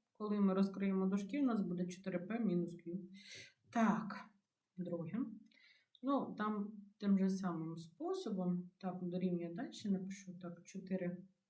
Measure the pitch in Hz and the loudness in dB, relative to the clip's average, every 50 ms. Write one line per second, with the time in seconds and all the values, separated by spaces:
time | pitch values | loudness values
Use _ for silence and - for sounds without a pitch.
0 | _ _ _ - 214 208 208 208 196 190 185 196 196 196 - 196 196 196 190 190 | _ _ _ -6 -2 0 4 4 6 6 6 6 4 4 2 0 0 2 4 4
1 | 190 190 202 202 - - 277 294 277 247 220 202 180 175 175 175 180 - - - | 4 4 2 0 0 0 0 2 4 4 4 2 2 0 0 -2 -2 -4 -6 -6
2 | - 190 175 175 - - 220 240 226 185 175 175 170 - - - - 170 175 190 | -6 -4 -4 -4 -2 -2 -2 0 2 2 2 2 2 0 -4 -8 -8 -6 -6 -6
3 | - - - - - - - - - - - _ _ - - 233 226 202 180 - | -6 -10 -14 -16 -16 -16 -16 -16 -16 -18 -20 _ _ -2 2 4 4 4 4 2
4 | - - - - - - _ _ _ _ _ _ _ _ _ 180 175 175 175 170 | 0 -4 -6 -10 -12 -16 _ _ _ _ _ _ _ _ _ -6 -4 -4 -4 -4
5 | 160 170 196 240 294 - - - - - - _ - - - _ _ _ _ _ | -4 -2 -2 -2 -2 -2 -4 -10 -16 -20 -20 _ -20 -20 -20 _ _ _ _ _
6 | - 269 285 247 190 - 180 - 208 214 214 208 202 - - - - - - - | -2 0 2 2 0 -2 -2 -2 0 0 0 0 -2 -4 -6 -10 -16 -18 -10 -2
7 | 202 202 196 185 190 190 190 - 190 175 165 160 160 165 165 - - - - - | 2 4 6 6 6 4 4 2 0 0 -2 -2 -2 -4 -6 -8 -10 -12 -10 -6
8 | 311 359 381 381 381 220 202 185 180 180 180 175 175 - - - 196 185 175 180 | -4 -2 -2 -2 -2 -2 -2 0 2 2 2 0 -2 -6 -10 -8 -6 -4 -4 -4
9 | 185 175 175 180 185 180 175 170 170 170 170 196 277 320 - - - 202 190 185 | -4 -2 -2 0 0 2 2 0 0 -2 -4 -6 -6 -6 -8 -4 0 0 0 0
10 | 185 190 - - - 185 - - - 170 170 - - - - 196 - 180 190 175 | 0 -4 -8 -10 -10 -12 -12 -10 -10 -10 -10 -12 -14 -14 -12 -10 -6 -4 -2 -2
11 | 175 180 - - - - _ _ _ _ | -2 -2 -4 -6 -10 -16 _ _ _ _